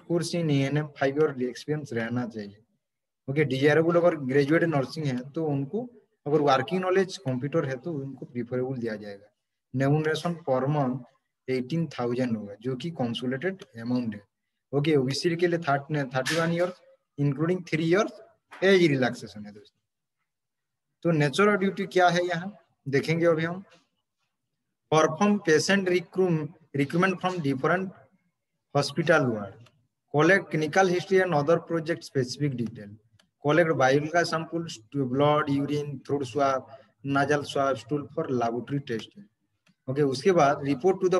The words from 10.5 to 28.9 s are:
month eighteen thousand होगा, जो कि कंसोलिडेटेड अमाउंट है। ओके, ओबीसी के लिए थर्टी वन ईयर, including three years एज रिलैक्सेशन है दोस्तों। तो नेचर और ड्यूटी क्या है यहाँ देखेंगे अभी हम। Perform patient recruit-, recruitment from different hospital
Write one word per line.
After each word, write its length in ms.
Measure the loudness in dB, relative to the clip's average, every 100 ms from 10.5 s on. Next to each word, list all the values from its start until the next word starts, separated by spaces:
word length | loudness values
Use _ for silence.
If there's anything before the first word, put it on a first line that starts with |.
| -2 0 0
month 260 | -2 -4 -8 _ _ _ -6
eighteen 360 | -6 -4 -4 -4
thousand 420 | -4 -4 -2 -2 -4
होगा, 180 | -6 -10
जो 140 | -8 -6
कि 140 | -6
कंसोलिडेटेड 880 | -6 -4 -4 -6 -4 -6 -8 -12 -12
अमाउंट 320 | -4 -4 -4 -8
है। 60 | -12 _ _ _ _
ओके, 220 | -2 2 2
ओबीसी 400 | 0 -2 -2 0
के 120 | 0
लिए 120 | 0
थर्टी 800 | -2 -2 -2 -4 -4 -4 -2 0
वन 140 | 0
ईयर, 180 | 0 -2 -4 _ _ _ -2
including 420 | 0 0 0 -2 -4
three 220 | -2 2
years 200 | 2 0 -6 -20 _ _ 0
एज 180 | 4 6
रिलैक्सेशन 640 | 6 4 0 -2 -12 -16 -16
है 60 |
दोस्तों। 280 | -18 -20 _ _ _ _ _ _ _ _ _ _ _ _ _
तो 80 | 0
नेचर 380 | 2 2 4 4
और 80 | 4
ड्यूटी 280 | 0 -2 -2 4
क्या 120 | 4
है 160 | 4 0
यहाँ 240 | -4 -6 -14 _ _ -2
देखेंगे 380 | -2 0 2 2
अभी 200 | 2 0
हम। 180 | -6 -14 _ _ _ _ _ _ _ _ _ _ _ 0
Perform 460 | 4 4 4 2 2 4
patient 420 | 4 4 2 2 0
recruit-, 540 | 0 0 2 2 -2 -10 _ -4
recruitment 420 | 0 2 2 0
from 160 | -4 -2 -2
different 460 | 0 0 0 -2 -10 -20 _ _ _ _ _ _ -2
hospital 540 | -2